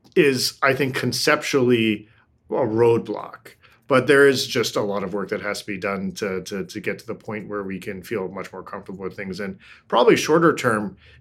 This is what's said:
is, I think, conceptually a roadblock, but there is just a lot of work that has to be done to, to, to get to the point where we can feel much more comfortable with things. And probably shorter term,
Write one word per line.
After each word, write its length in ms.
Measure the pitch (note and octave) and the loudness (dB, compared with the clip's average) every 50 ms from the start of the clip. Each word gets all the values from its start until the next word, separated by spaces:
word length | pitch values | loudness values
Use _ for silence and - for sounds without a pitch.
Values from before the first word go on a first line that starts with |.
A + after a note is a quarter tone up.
| _ _ - | _ _ 2
is, 420 | F#3 D#3+ C#3+ C3 A#2+ - - - _ - | 2 4 4 2 0 -2 -4 -4 _ 0
I 120 | C3+ C3+ | 0 2
think, 220 | C3+ C#3+ C3 C3 | 2 0 -2 -2
conceptually 1120 | - - B2 A#2 - - D3+ D3+ D3+ - - - C#3 B2 B2 B2 A2+ A2+ A2 G#2+ G#2 - _ _ _ _ _ _ _ _ - | -2 -4 -4 -2 -2 0 2 2 0 0 0 0 2 4 4 4 4 4 2 0 -2 -4 _ _ _ _ _ _ _ _ -6
a 40 | - | -4
roadblock, 1000 | B2+ C3 G#2+ G#2+ A2+ A#2+ A#2 A#2 A2+ G2 - G#2 - - - - - - - - _ _ _ _ _ _ | -2 -2 0 2 4 4 4 4 4 0 -4 -8 -8 -10 -12 -16 -18 -20 -20 -20 _ _ _ _ _ _
but 220 | - C3+ B2+ A#2+ A#2 | 2 2 4 6 6
there 180 | C#3+ C#3 C#3+ | 6 8 8
is 220 | C#3 C3 A2+ A2+ - | 6 6 4 0 -2
just 260 | - B2+ G#2+ - - | -2 -2 -2 -2 -2
a 60 | C3+ | -4
lot 240 | A2 G2+ G2 G2+ G2 | -2 -2 -2 -4 -4
of 100 | F#2 F#2+ | -4 -6
work 140 | G2+ G2 F#2 | -6 -6 -6
that 140 | G#2+ G2 G2 | -6 -6 -6
has 180 | G#2 G2+ - | -6 -8 -8
to 60 | - | -8
be 120 | - G2+ F#2+ | -10 -8 -6
done 320 | G2+ G2 G2 G2 F#2+ F#2+ F2+ | -4 -4 -4 -4 -6 -6 -6
to, 280 | - A2 G2 F#2+ F#2 F2+ | -6 -6 -6 -6 -6 -8
to, 220 | - G#2+ G2 F2+ | -8 -8 -10 -10
to 160 | F2 - G#2+ | -10 -10 -10
get 180 | F2 G#2+ G2 F#2+ | -8 -8 -8 -8
to 80 | - | -10
the 80 | A2 G#2 | -12 -14
point 340 | - - - G#2+ G#2+ F#2+ E2+ | -12 -12 -12 -12 -10 -10 -10
where 140 | G#2 G#2 G2 | -8 -8 -8
we 160 | F#2+ F#2+ F2+ | -8 -10 -10
can 240 | E2+ A2 G2 F#2 E2+ | -10 -10 -12 -12 -10
feel 240 | - A2+ G2+ F#2 | -8 -6 -6 -6
much 260 | F2+ F#2 F#2+ F2+ - - | -8 -8 -12 -14 -14 -14
more 120 | F#2 F2 | -16 -14
comfortable 400 | - - G2+ G2 - G2 F2+ F#2+ | -14 -14 -14 -14 -14 -14 -12 -12
with 100 | F#2 F2+ | -12 -10
things. 240 | - G2+ F#2+ F#2 F#2 | -10 -10 -10 -10 -8
And 220 | G2+ G2 F#2 - _ - - - _ | -8 -10 -10 -12 _ -20 -20 -20 _
probably 300 | - - - - A#3 E3+ | -2 2 4 6 6 6
shorter 360 | B2+ - - D3+ E3+ E3 D#3+ - | 4 4 4 4 4 4 4 2
term, 440 | - - B2 A2 G#2+ G#2 F#2+ - - _ - - - | 2 0 0 0 0 -2 -6 -10 -14 _ -20 -20 -6